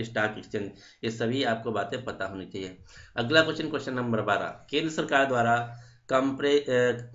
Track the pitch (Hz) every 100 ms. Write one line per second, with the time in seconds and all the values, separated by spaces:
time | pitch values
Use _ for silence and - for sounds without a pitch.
0 | 113 113 110 - - 107 101 - - -
1 | 113 113 113 131 123 113 120 104 98 123
2 | - - 95 95 90 98 95 92 - -
3 | - 120 117 156 160 156 156 143 139 127
4 | 120 110 101 98 87 - - 143 160 156
5 | 151 143 131 123 117 117 120 - - -
6 | - 131 135 135 143 143 139 123 123 120
7 | -